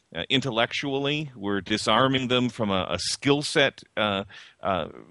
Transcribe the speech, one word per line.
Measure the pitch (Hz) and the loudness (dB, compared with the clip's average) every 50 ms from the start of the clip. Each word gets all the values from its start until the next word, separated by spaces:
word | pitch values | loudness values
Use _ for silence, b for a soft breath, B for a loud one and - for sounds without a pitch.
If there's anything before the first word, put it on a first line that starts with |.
| _ _ - | _ _ -8
uh, | 82 - - | -8 -4 0
intellectually. | 120 151 - 135 113 110 117 120 - - - 143 135 135 143 139 147 151 156 143 123 | 0 0 0 0 0 0 0 0 0 -6 -4 -4 -4 -2 -2 -2 -2 -2 -4 -8 -10
We're | 120 98 101 101 98 | -8 -4 -2 -2 -2
disarming | 92 - 107 104 - - 110 113 127 135 135 131 131 120 | 0 -2 -4 -2 2 2 4 4 4 4 2 0 0 2
them | 131 123 123 127 | 2 2 2 0
from | - - 117 101 | -2 -2 -2 0
a, | 98 95 90 - | 0 0 0 -2
a | 82 90 | -4 -4
skill | - - - - - 139 139 143 | -4 -4 -6 -2 2 2 2 2
set, | 147 - - 160 139 131 - - - _ _ | 2 0 2 2 2 2 2 -4 -20 _ _
uh, | - 107 107 101 98 101 101 B B B B B B | -2 0 0 0 -2 -4 -6 B B B B B B
uh, | - - 98 87 78 - - 60 53 69 | -2 -2 0 0 -2 -6 -8 -16 -20 -20